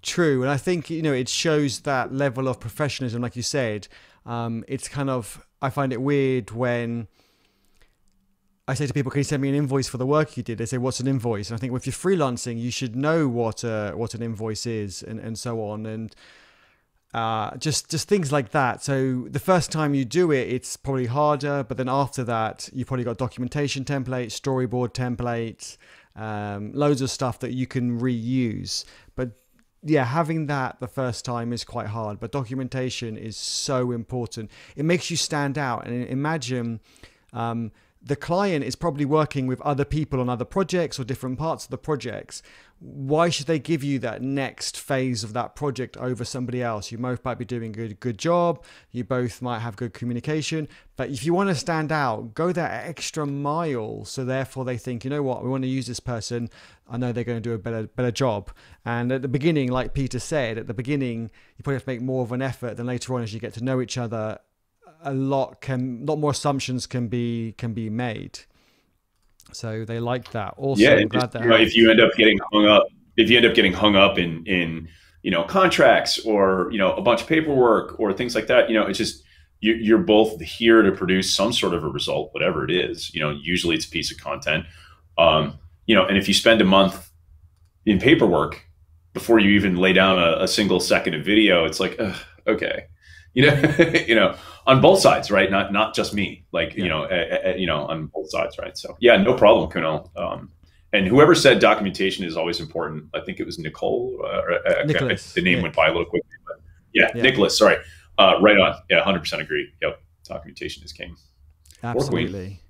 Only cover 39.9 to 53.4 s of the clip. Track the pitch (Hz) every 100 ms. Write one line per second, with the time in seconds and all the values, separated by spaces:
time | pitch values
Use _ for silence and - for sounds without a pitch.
39.9 | 151 151 135 127 123 117 196 185 180 160
40.9 | - 120 131 131 127 160 139 - 131 -
41.9 | 147 120 104 - - _ - _ _ -
42.9 | 135 135 151 175 - 139 160 - 165 139
43.9 | 139 117 107 127 139 131 - - - -
44.9 | 135 131 120 104 110 117 - 147 120 123
45.9 | - 127 123 120 131 123 123 120 107 101
46.9 | 113 123 123 131 120 117 123 113 107 113
47.9 | 101 127 107 160 175 175 165 - - _
48.9 | 120 110 127 120 - 123 117 117 101 120
49.9 | - 120 120 135 156 143 160 147 - _
50.9 | - 127 135 135 175 196 156 - 160 151
51.9 | 156 135 107 113 110 170 175 147 107 120
52.9 | 139 - 160 147 139